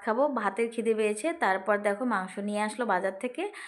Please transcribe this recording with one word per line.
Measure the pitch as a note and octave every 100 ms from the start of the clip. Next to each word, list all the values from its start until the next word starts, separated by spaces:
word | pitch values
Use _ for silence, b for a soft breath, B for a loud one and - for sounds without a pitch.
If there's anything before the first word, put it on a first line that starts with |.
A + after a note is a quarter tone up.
খাবো, | - A3 D4
ভাতের | B3+ G#3 G3 A#3
খিদে | A#3 A3
পেয়েছে। | A3 G#3+ G#3+ D#4+
তারপর | E4 G#3 F#3+ G3 G#3
দেখো | G#3 G3+
মাংস | B3+ G3+ F#3 G3
নিয়ে | G3+ G#3
আসলো | G#3+ G#3+ A3+
বাজার | F3+ F#3+ F#3+
থেকে, | B3+ C#4 G4+ G#4